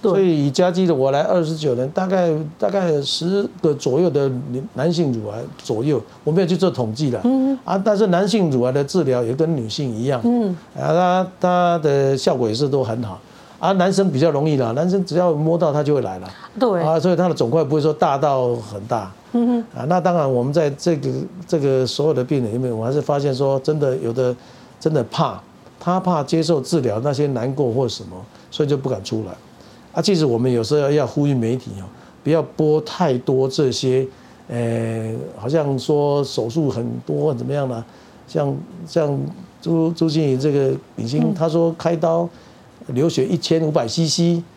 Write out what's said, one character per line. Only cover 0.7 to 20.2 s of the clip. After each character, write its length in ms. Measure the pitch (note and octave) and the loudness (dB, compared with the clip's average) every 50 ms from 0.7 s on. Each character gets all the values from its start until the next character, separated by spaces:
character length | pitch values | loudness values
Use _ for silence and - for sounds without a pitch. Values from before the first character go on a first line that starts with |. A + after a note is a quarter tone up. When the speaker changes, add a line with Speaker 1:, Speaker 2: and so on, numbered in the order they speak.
Speaker 2:
基 160 | F3 F3+ F#3+ | 2 2 2
的 80 | F3 E3 | 2 2
我 160 | C3 C3 C3+ | 2 2 2
来 80 | C3+ C#3 D#3 | 2 2 2
二 200 | G3+ F#3+ F3+ E3 | 2 2 0 0
十 140 | D#3 E3 | 0 -4
九 180 | D#3 D3+ C#3+ A#2+ | -2 -2 -2 0
年， 140 | A#2+ B2+ C#3 | 0 -2 -2
大 180 | D#3+ F#3+ F#3 | -2 -4 -2
概， 260 | F#3 F#3 F#3 F3+ E3+ D#3 D#3 D#3+ D3+ D#3+ | 0 0 0 2 2 0 -2 -4 -8 -6
大 120 | - G#3+ G3+ | -4 -4 -2
概 320 | F#3+ G3 F#3 E3+ D#3 C#3+ | 0 0 0 0 0 0
十 440 | C#3 C3+ - - D#3+ F3 F#3+ G3+ G#3 A#3+ - F3+ | -2 -4 -4 -4 -2 0 0 0 -2 -2 -6 0
个 120 | - D#3+ C#3+ | 0 0 0
左 260 | C#3 - C#3 B2 D3 | 2 0 0 2 2
右 100 | F3+ F3 | 2 2
的 220 | C#3 C#3+ C#3 C3+ C3 B2 C#3 C#3 B2 C3 D3 A3 - | 2 2 0 0 -2 -4 -6 -6 -8 -8 -8 -8 -6
男 140 | B2 C3+ E3+ | -2 -2 0
性 200 | E3+ D#3 E3+ C#3 | 0 0 0 0
乳 160 | B2 A2+ G#2+ G#2 | 0 -2 -4 -8
癌 80 | G#2 A2+ B2 - - | -8 -8 -10 -12 -14
左 260 | - - - B2 G#2+ B2+ | -16 -6 -4 -2 -2 0
右， 180 | D3+ D3 A#2 - - - - - | 0 0 0 -2 -6 -20 -6 -4
我 80 | D3+ | 0
没 80 | D#3 F#3 | 2 2
有 80 | F#3+ | 2
去 80 | D#3+ F#3 | 2 2
做 160 | F3 E3+ - | 2 2 0
统 240 | A#3+ - B2 A2 G#2+ | 2 0 -4 -4 -2
计 160 | B2 D#3 C#3 | -2 -2 -2
啦。 80 | A#2+ A2+ - | -2 0 0
Speaker 1:
嗯。 340 | A#3+ C4 C4+ C4 C4+ C#4 B3+ - | 2 2 2 2 0 0 -2 -4
Speaker 2:
啊， 120 | - F3+ | -4 -2
但 200 | G3 F#3+ A3+ G#3 | 0 2 2 2
是 100 | G3 A3 | 2 4
男 180 | G3 F3 F3 G3+ | 4 4 2 2
性 240 | G3+ A3+ A3 F#3 D#3+ | 2 2 2 2 2
乳 120 | C3+ B2 | 2 2
癌 100 | A#2+ B2+ | 2 2
的 100 | C3 C#3+ | 0 0
治 220 | C#3+ C#3 - F#3 D#3 | -2 0 0 0 2
疗 180 | C3 B2+ B2 | 2 2 0
也 120 | B2 A2+ B2 | 0 -2 0
跟 220 | C#3+ D#3+ D#3+ E3 | 0 0 0 0
女 100 | C#3 A2+ | -2 -4
性 260 | A2 - - D3 B2+ A2+ | -6 -4 -4 -4 -4 -4
一 120 | G#2+ A#2+ | -2 -2
样。 160 | C#3 C#3 A#2+ A#2 | -2 -2 0 2
Speaker 1:
嗯。 320 | A#3 A#3+ A#3+ A3 G3 F3+ D#3+ - - - - | 2 2 2 0 0 -2 -4 -10 -16 -10 -4
Speaker 2:
啊， 80 | C3+ D3 D#3 | -2 0 2
它， 340 | F3 F#3 F3+ F3+ F#3 F#3 F#3 F#3 - | 2 4 4 2 2 0 -2 -4 -2
它 360 | - F3+ F3+ F3+ F3+ F3 E3+ E3+ | 0 2 2 4 4 2 2 2
的 380 | D3+ D3+ C#3 C#3 C3+ C3+ C3+ | 2 2 2 4 2 2 2
效 200 | C3 - G3 D#3+ | 2 2 0 2
果 100 | B2+ B2 | 2 0
也 80 | A2 A2 | 0 0
是 140 | A#2 D3 C3+ | 0 0 0
都 120 | C3+ C#3 | 0 0
很 220 | B2+ G#2+ A2+ B2 A#2+ | 0 -2 -4 -4 -6
好。 160 | G#2 F2+ F#2+ - - - - - - - | -8 -10 -12 -16 -20 -20 -20 -20 -20 -12
啊， 140 | - - E3+ | -2 0 0
男 200 | G3 F#3+ F3 F#3+ | 2 2 2 2
生 200 | F#3+ F#3+ G3+ F#3 | 2 2 2 2
比 80 | C#3+ B2+ | 2 2
较 100 | D3+ E3+ | 2 2
容 180 | D3 C#3 D3 | 2 2 2
易 100 | D#3+ D3+ | 2 2
啦， 160 | C3+ B2 A2+ A2+ | 2 0 0 0
男 140 | C3+ E3 | 0 0
生 160 | F3+ F#3 G3+ F#3 | 2 2 0 0
只 100 | F3+ D3 | 0 0
要 160 | E3+ F3+ F3 | 2 2 2
摸 260 | D#3+ D3 D#3 D#3+ E3+ | 2 2 2 2 2
到 140 | E3+ F3 D#3 | 2 2 2
他 100 | C#3 D3 | 2 0
就 140 | D3 C#3 D3 | 2 2 2
会 60 | C3+ | 2
来 180 | A#2+ F#2+ F#2+ F#2 | 0 -2 -6 -8
了。 100 | F#2 F#2 - - - - - A3 | -12 -14 -16 -18 -20 -16 -4 0
Speaker 1:
对。 240 | B3+ A#3+ G3 F3 E3 | 0 2 2 0 0
Speaker 2:
啊， 160 | D3+ D#3+ E3 | 2 0 2
所 100 | C#3 F#3 | 2 2
以 60 | F3+ | 2
他 120 | D#3 F3+ | 2 2
的 60 | F3+ D#3 | 0 2
肿 160 | - C3+ A2+ | 0 0 2
块 140 | B2+ E3 D#3 | 2 0 2
不 100 | C3 D3+ | 2 0
会 80 | D#3 | 0
说 100 | C#3 D#3 | 2 0
大 240 | D3+ D3+ F#3 D#3+ C#3 | 0 2 0 0 2
到 380 | C#3 D3 D3 C#3 C3 B2+ A#2+ A#2+ | 2 2 0 2 2 0 0 -2
很 220 | A#2+ G#2+ G#2 G#2 G2+ G2+ | -4 -6 -10 -10 -12 -6
大。 240 | A#2 C3 A2+ G2 F#2+ G2 - - - | -4 -4 -4 -4 -8 -14 -20 -20 -4
Speaker 1:
嗯 160 | - A#3+ A#3+ | -2 0 2
哼。 320 | A#3+ B3 A#3 A3+ - - A#2+ | 2 0 0 -4 -6 -10 -8
Speaker 2:
啊， 60 | B2 | -2
那 120 | D3 F3 F3+ | 0 0 2
当 140 | D#3 F#3 F3 | 2 2 2
然 180 | F3 | 2